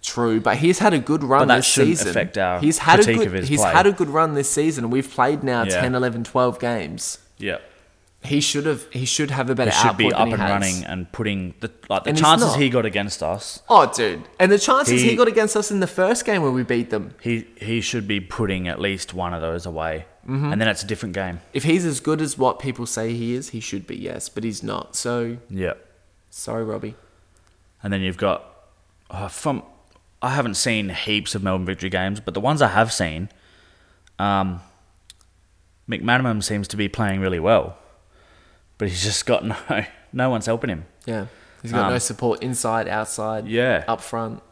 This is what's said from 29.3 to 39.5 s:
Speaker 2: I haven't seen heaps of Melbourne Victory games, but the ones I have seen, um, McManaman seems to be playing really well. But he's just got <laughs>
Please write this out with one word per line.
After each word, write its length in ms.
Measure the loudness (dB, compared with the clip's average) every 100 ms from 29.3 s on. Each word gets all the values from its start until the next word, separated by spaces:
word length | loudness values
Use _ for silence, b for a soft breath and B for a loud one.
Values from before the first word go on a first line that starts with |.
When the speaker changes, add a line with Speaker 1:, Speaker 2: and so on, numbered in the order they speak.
| -6 -4 -6 -8 -20 _ _ _ _
Speaker 2:
I 140 | -4
haven't 220 | -2 -2 0
seen 340 | 0 0 -2
heaps 440 | -6 -2 -2 0
of 80 | -4
Melbourne 220 | 0 0
Victory 240 | -2 -4 -2
games, 320 | -2 -2 -4
but 140 | -6
the 60 | -2
ones 200 | 0 2
I 80 | 2
have 240 | 4 0
seen, 380 | 0 -4 -4 -8 b b b b b b b b -6
um, 420 | 0 0 0 -6 b b b _ _ -20 _ _ _ _ _ _ -10
McManaman 540 | -6 0 2 2 -2
seems 260 | -2 -4 -4
to 80 | -4
be 120 | -4
playing 320 | -2 -2 0
really 200 | -2 0
well. 360 | 4 4 2 -8 b b b b b b b b b _
But 100 | -4
he's 140 | -2
just 240 | -2 -2 0
got 180 | 0
<laughs> 260 | 0